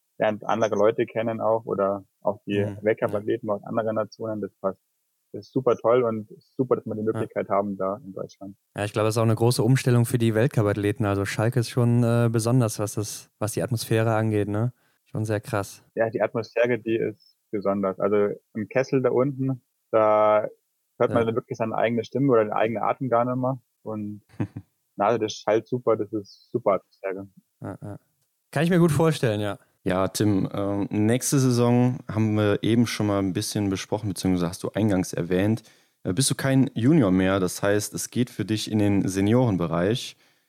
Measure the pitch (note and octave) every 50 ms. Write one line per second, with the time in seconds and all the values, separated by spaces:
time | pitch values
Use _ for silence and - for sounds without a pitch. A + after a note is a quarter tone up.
0 | _ _ _ - G#2+ G#2+ G#2+ G#2 - - G#2 A2 A2+ G#2 G#2+ G2+ G#2 A2 A#2 -
1 | A#2 - - A2 A2+ A#2 A2+ A2 A2 G#2+ A2+ A2+ A2+ - - G2+ G2 G2 G2+ G2
2 | F#2+ _ _ _ - G2+ G2+ - - G2+ G2+ G2+ G2+ G#2 G2 G2+ G#2 G#2+ A2 -
3 | B2 G#2+ G#2+ G#2 G#2+ A2 A2+ A2+ - G#2+ G2+ G2+ - - A2+ A#2 A2 A2 G#2+ A2
4 | G#2+ G#2+ - - A2+ A2 G#2+ G#2 G2+ F#2+ _ - - F#2+ F#2+ _ _ _ _ _
5 | _ _ _ _ _ _ - G#2+ G2+ - - C3+ C3 B2 A2 - - A2+ A#2+ B2+
6 | A#2+ A2+ A2 A2 G#2 _ - - _ _ - - B2+ B2 A#2 - - A2+ G#2+ G#2+
7 | A2 A2 G#2+ A2 A2+ - - G2+ G2 G#2+ G2 G2+ G#2 G#2 G2 G2 F#2+ F#2+ G2+ -
8 | D3 G2 F#2+ - G2+ - - _ G2 G2 G2 _ _ _ - A#2 A#2+ A#2+ - A2
9 | G#2+ A2 G#2+ A#2 A2+ A2+ A2 - A#2 A#2+ B2 - G#2+ B2 C3+ C3 - B2+ A#2+ A#2+
10 | A2+ - - A#2+ A2+ A2+ G#2+ A2 A#2+ - - A#2+ G#2 G#2 G2 G#2 G2+ G#2 G2+ -
11 | G#2+ G2+ G2 G2+ G2 - - - G#2+ A#2 - B2 A2+ - - B2 A#2+ A#2+ A#2+ A#2+
12 | A#2+ A#2 A#2 A#2 A#2 A2+ A2+ A2+ G#2+ A#2 B2+ C3 A#2 G#2 - - G#2 G2+ - A2
13 | G2+ - - - - _ _ - G#2+ G#2+ - - E2 - A#2 A2 - - A2+ A2
14 | A2+ A2+ A2 G#2+ A2 A2 G#2+ G#2 G2+ G2+ G2+ G#2+ A#2 B2 - _ _ _ _ _
15 | _ _ - G#2 G#2+ G#2+ G#2+ G#2 - - A2+ G2+ F#2+ - - - _ _ - G#2
16 | A2+ A2+ G#2+ - G#2 - - A#2 - - - A2+ A#2+ B2 B2 G#2+ G#2 A2+ A2+ A2
17 | G#2+ A2 G#2+ _ _ _ _ _ _ - A2 G2+ G2 G2 G2 G2+ G2 F#2+ F#2+ -
18 | G2 G2+ G#2 G#2 G#2 G2+ - - _ _ - A2+ G#2 - - B2+ C3+ - C#3+ C3
19 | B2+ A#2+ A2+ A#2+ B2+ C#3+ C3 C3 C3 C3+ C3 B2 _ _ _ _ _ - A#2 A2
20 | G#2+ G#2+ G#2+ G#2+ G#2+ G#2+ G#2+ G#2+ - - - _ _ _ _ _ _ _ _ -
21 | A#2+ A#2 G#2+ A#2 A2+ A2+ A2+ B2 - - C3+ - A2+ A2 A2 G2+ G#2+ A2+ A#2 A2+
22 | G#2+ - - B2 C#3+ C#3 A#2+ A2+ G#2+ G#2+ G2+ - A2 A2+ A2+ G2+ G#2 G#2 B2 -
23 | C3+ B2 A#2 A#2 A#2+ B2+ B2+ C3 B2+ C3 C3 B2 _ _ _ _ - A2 A2 G#2+
24 | G#2 G#2 G#2 G#2 _ _ - - G2+ - - F#2+ - _ _ _ _ _ - G2
25 | G2+ G#2+ A#2+ A2 G#2+ G#2+ - - - - G#2+ A#2 - - B2+ B2 - A#2+ A2 G#2+
26 | G#2 - A2+ G#2 G2 - - _ _ _ - B2 - G#2 F#2+ F2+ _ _ _ _
27 | - F#2+ F#2 G2 G2+ G2 _ - _ _ _ - G#2+ G#2 F#2+ - G2+ G#2 G2+ -
28 | _ _ _ _ _ _ _ _ _ _ - C#3+ E3 E3+ F#3+ E3 E3+ E3 D3 D3
29 | E3 D#3+ D3 - C#3 A2+ G#2 G#2 G#2 G2+ - - _ _ _ _ - F#2 F2+ F#2
30 | F#2+ F#2 - - A2 G#2 G2+ F#2+ F#2+ - - G2+ G2+ G2 G2+ G2+ F#2+ - G2+ G#2
31 | G#2+ A2 A#2+ C3 - - D3 C3+ C3 C3 A#2+ A#2+ A#2+ A#2+ A#2+ B2 B2 B2 B2+ -
32 | - - - A2 A2 G#2+ G#2+ G#2+ G#2+ G2+ G2+ - - G#2 A#2 A#2+ A#2 - - -
33 | G#2+ G#2 G2+ G2+ G2 F#2+ E2 G#2 G2+ - - G#2+ G2+ G2 F#2+ F#2 - - G2 G#2
34 | - G2 F2+ - - F#2+ F#2 F2 F2 E2+ F2+ - - - - G2 G#2+ G#2+ F#2 F#2
35 | F2 - - - E2+ E2+ F2+ F2+ G2+ G#2+ A2 - - - _ _ _ _ _ _
36 | - F#2+ F#2 C3 C3+ - - - - C3+ C3+ C3+ B2 - - A2+ A2 C3+ E3+ D#3
37 | A2 F#2 F#2 F#2 F#2 F#2+ G2 G2 F2+ F2 - - G2 G2+ G#2 G#2 G#2 - - F2+
38 | - - - A#2 B2 - - - G2+ F#2 A2 G#2+ - - A2 G#2+ G#2 G2+ G2+ G2
39 | - F#2+ F#2 G2 G2+ G#2 A#2 B2+ C3 A2+ F#2+ E2 E2+ D#2+ E2 E2+ F2+ G#2 A#2+ -
40 | - - - _ _ _ _ _ _